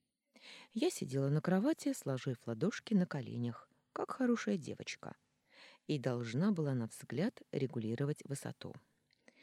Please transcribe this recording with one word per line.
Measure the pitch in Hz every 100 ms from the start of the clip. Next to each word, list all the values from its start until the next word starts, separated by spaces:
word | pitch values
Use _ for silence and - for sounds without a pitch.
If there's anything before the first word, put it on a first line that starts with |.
| _ _ _ - - - -
Я | 220 330
сидела | - 139 131 139
на | 151
кровати, | 160 185 254 320 285
сложив | 269 - 131 - 123 -
ладошки | 113 165 - -
на | 208 -
коленях, | 147 110 117 120 120 - _ _
как | - -
хорошая | - 247 233 - 202
девочка, | 127 - - - - - _ _ _ - - - -
и | 147
должна | 131 120 117 127 196
была | 180 147
на | 131 113
взгляд | - - 120 214 - -
регулировать | 147 135 120 110 117 143 151 -
высоту. | 139 - - - - - _ _ _ _ -